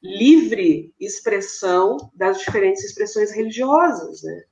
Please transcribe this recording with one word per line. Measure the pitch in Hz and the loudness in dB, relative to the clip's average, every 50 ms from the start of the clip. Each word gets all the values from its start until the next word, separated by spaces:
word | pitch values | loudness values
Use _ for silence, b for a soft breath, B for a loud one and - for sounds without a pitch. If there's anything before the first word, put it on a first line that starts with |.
livre | - 185 190 202 226 269 320 320 247 220 226 208 185 165 151 143 - - _ _ | -14 -12 -6 2 6 8 8 8 6 2 -2 0 2 2 2 2 -2 -12 _ _
expressão | 190 208 - - - 233 214 196 196 - - - - 185 180 180 185 196 247 285 247 - _ | -12 -10 -10 -6 -4 -4 -4 -4 -4 -8 -12 -6 -4 0 2 2 2 2 0 -4 -8 -16 _
das | 180 185 190 190 190 | -4 -2 -2 -2 -2
diferentes | - - 208 214 196 190 196 196 196 | -4 -4 -2 0 0 0 0 -2 -6
expressões | - - - 214 208 - 214 208 202 208 | -12 -8 -8 -8 -6 -2 -2 -2 -2 -2
religiosas, | 214 226 226 220 226 254 262 285 320 349 339 254 180 160 165 160 160 160 | -6 -6 -6 -4 -4 -2 2 4 4 4 2 0 -2 -10 -12 -14 -14 -14
né? | 160 165 175 170 _ | -14 -14 -14 -16 _